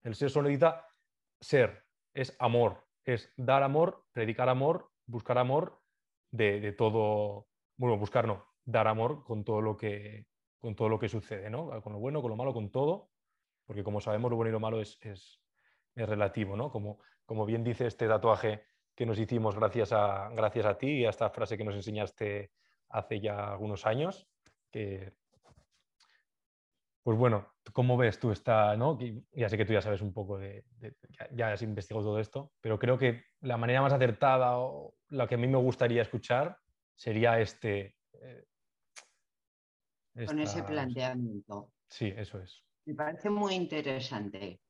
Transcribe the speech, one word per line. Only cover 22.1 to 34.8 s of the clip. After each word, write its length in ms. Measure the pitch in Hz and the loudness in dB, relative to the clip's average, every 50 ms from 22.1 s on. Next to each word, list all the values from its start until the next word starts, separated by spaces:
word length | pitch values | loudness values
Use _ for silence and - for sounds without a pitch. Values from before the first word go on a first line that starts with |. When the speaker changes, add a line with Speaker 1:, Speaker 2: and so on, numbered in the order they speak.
| _ _ 110 104 101 104 101 - _ _ _ _ _ _ _ _ | _ _ -6 -4 -4 -6 -8 -12 _ _ _ _ _ _ _ _
Speaker 1:
hace 320 | - 110 104 - 113 104 | -6 -6 -4 -4 -6 -4
ya 300 | 101 107 104 101 101 101 | -2 -4 -4 -4 -4 -6
algunos 340 | 101 98 107 107 104 95 - | -6 -6 -6 -6 -6 -2 0
años, 420 | 110 110 131 151 185 190 - _ _ _ _ _ _ _ _ _ _ | 0 0 0 -2 -4 -6 -10 _ _ _ _ _ _ _ _ _ _
que, 420 | _ 113 107 101 98 95 95 98 _ _ _ _ _ _ _ _ - _ _ _ _ _ _ _ _ _ _ _ _ _ _ _ _ _ _ _ _ _ _ _ _ _ _ _ _ _ | _ -8 -8 -6 -8 -10 -12 -14 _ _ _ _ _ _ _ _ -20 _ _ _ _ _ _ _ _ _ _ _ _ _ _ _ _ _ _ _ _ _ _ _ _ _ _ _ _ _
pues 160 | _ 120 110 | _ 0 4
bueno, 360 | 110 127 123 110 101 98 - _ _ _ - | 4 6 4 4 2 -2 -8 _ _ _ -6
¿cómo 240 | - - 123 127 123 | 0 2 2 4 4
ves 240 | 123 127 113 98 - | 4 4 2 2 0
tú 120 | - 117 | 0 0
esta, 440 | 104 - _ - 113 110 104 104 104 | -2 0 _ 2 4 4 6 4 4
no? 220 | 110 123 151 160 | 2 0 0 0
Que 260 | 110 123 117 107 117 - _ | -2 -6 -8 -8 -12 -14 _
ya 160 | _ 170 117 | _ -2 -2
sé 100 | 101 107 | 0 2
que 80 | 104 107 | 0 2
tú 80 | 92 113 | 2 2
ya 80 | 101 | 2
sabes 200 | - 107 104 90 | 2 0 -4 -2
un 120 | 104 101 90 | -4 -6 -6
poco 240 | 110 101 95 101 | -6 -8 -8 -8
de, 280 | 98 98 98 101 101 - _ | -8 -8 -12 -14 -16 -20 _
de, 240 | _ 113 117 110 - _ - - | _ -20 -20 -20 -20 _ -20 -20
ya, 200 | - - - - 131 | -16 -16 -14 -10 -4
ya 180 | 117 117 110 104 | -2 -2 -2 -2
has 80 | 101 | -4
investigado 440 | 117 110 104 104 98 - 107 110 101 | -4 -6 -6 -6 -8 -6 -6 -4 -2
todo 140 | 107 104 107 | 0 -2 -2
esto, 320 | 110 - - 135 143 151 _ _ | -2 -4 -8 -12 -12 -12 _ _
pero 180 | _ 113 110 | _ -2 -2
creo 200 | 101 - 120 127 | 0 2 2 2
que 260 | 127 135 123 117 120 - _ _ _ | 4 4 2 2 0 -8 _ _ _
la 180 | - 131 120 | -4 -4 -2
manera 240 | 113 113 117 123 131 | 0 2 2 4 4
más 120 | 139 139 143 | 4 4 6
acertada 680 | 135 131 120 110 - 147 135 131 131 127 123 123 123 | 6 4 4 4 4 4 4 6 6 4 4 2 0
o 360 | 127 131 143 143 | -2 -4 -6 -10